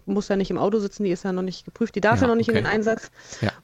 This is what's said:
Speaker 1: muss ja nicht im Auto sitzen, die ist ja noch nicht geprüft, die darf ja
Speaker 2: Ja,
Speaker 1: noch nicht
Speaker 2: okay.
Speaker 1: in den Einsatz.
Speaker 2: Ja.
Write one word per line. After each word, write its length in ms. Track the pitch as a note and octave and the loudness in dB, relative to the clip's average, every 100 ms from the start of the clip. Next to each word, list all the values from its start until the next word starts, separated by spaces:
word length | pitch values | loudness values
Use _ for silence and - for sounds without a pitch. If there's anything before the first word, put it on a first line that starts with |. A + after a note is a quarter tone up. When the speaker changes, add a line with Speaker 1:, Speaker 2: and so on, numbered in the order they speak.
| - | -4
Speaker 1:
muss 220 | G3 G3+ | -2 0
ja 80 | G3 | 0
nicht 160 | F#3+ | 0
im 80 | F3+ | 0
Auto 180 | E3+ G#3+ | 0 0
sitzen, 260 | G3+ - | -2 -4
die 60 | G3+ | -2
ist 140 | F3 | -2
ja 80 | G3 | -2
noch 100 | F#3 | -4
nicht 240 | F#3 F3 - | -4 -6 -12
geprüft, 300 | - A#3 - | -4 -4 0
die 60 | |
darf 160 | G3+ G#3+ | 2 4
ja 60 | |
Speaker 2:
Ja, 40 | B3+ | 4
Speaker 1:
noch 80 | A#3 | 2
nicht 120 | A3+ | 2
Speaker 2:
okay. 120 | A3+ | 0
Speaker 1:
in 60 | D3+ | 2
den 60 | |
Einsatz. 380 | G#3+ G#3+ A3 - - - - | 0 0 -2 -6 -20 -18 -4
Speaker 2:
Ja. 80 | G#2+ - | -4 -4